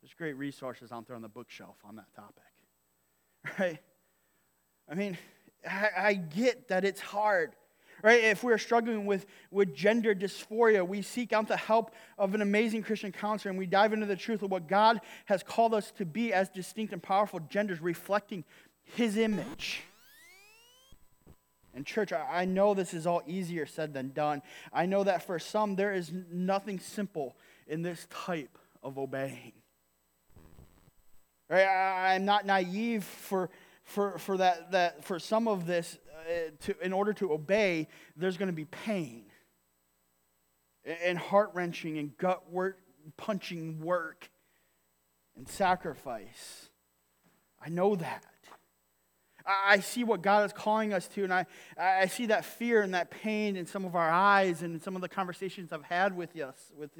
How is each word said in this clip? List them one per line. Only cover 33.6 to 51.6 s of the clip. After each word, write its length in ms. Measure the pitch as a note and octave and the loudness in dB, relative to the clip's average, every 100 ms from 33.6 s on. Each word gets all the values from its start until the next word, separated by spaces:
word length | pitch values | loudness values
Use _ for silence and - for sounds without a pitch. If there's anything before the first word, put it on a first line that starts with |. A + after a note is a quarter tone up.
| - - | -20 -20
for, 340 | - - G3+ F3 | -10 -2 -2 -2
for 200 | - F#3+ | -4 2
that, 340 | F#3 E3+ E3+ | 2 2 0
that 320 | F#3 F3 D3+ | 2 2 0
for 140 | D#3 F3+ | -8 -8
some 280 | - A3 A3+ | 0 0 2
of 200 | G3+ E3+ | 0 0
this, 320 | F3 E3+ - - D3+ D#3+ | -2 -2 -12 -20 -16 -6
uh, 240 | E3+ D#3+ D#3 | -4 -4 -8
to, 120 | - G3 | -8 -4
in 100 | F3+ | -2
order 200 | F#3+ G3+ | 0 0
to 200 | G#3 F#3+ | 0 -2
obey, 540 | D#3 D3+ G3+ G3+ E3 D3+ - - - | -2 0 2 4 2 -4 -10 -20 -4
there's 220 | F3+ F3+ | -4 -2
gonna 140 | G3 | -4
be 120 | E3 | -4
pain 600 | D3+ - - G3+ D3+ A#2 A2 _ _ _ _ _ _ _ _ _ _ _ _ _ _ _ | -8 -10 -4 -4 -4 -10 -20 _ _ _ _ _ _ _ _ _ _ _ _ _ _ _
a-, 220 | - E3 F3 | -12 -2 -2
and 120 | F3 | -2
heart-wrenching 800 | - G3+ G#3 F3 F3 E3 E3+ D#3 | 4 4 4 0 -4 -4 -6 -4
and 180 | D3 - | -6 -2
gut 340 | F#3 F#3 - | 0 0 -2
work, 280 | F3 F#3 F#3+ _ _ D#3 - | -2 -2 -4 _ _ -20 -14
punching 640 | - F3 - F3 D#3+ D#3+ | -4 -4 -4 -8 -8 -6
work 500 | D#3+ F3+ D#3+ - - _ _ _ _ _ _ _ _ _ _ - | -2 -2 -2 -14 -20 _ _ _ _ _ _ _ _ _ _ -20
and 100 | G3 | -16
sacrifice. 1200 | - F#3+ F3+ F3 C3+ - A#2 G2+ - - - - _ _ _ _ _ _ _ _ _ | 0 2 2 -2 -10 -10 -10 -12 -18 -20 -20 -20 _ _ _ _ _ _ _ _ _
I 40 | D3+ | -10
know 260 | E3+ F#3+ | 0 0
that. 300 | G3+ D3+ - - _ - - _ _ _ _ _ _ _ _ - | 0 -4 -10 -14 _ -20 -20 _ _ _ _ _ _ _ _ -2
I, 280 | G3 G3 | 0 6
I 60 | G3+ | 4
see 240 | F3+ - | 4 -4
what 160 | A#3+ G#3 | 0 0
God 240 | F3+ G#3 | 4 4
is 80 | G3+ | 4
calling 400 | - - G#3+ A3 | 0 0 0 0
us 160 | G3 F3 | -2 -4
to, 160 | - | -6
and 80 | F#3+ | 0
I, 140 | F#3 F3 - | 0 -2 -8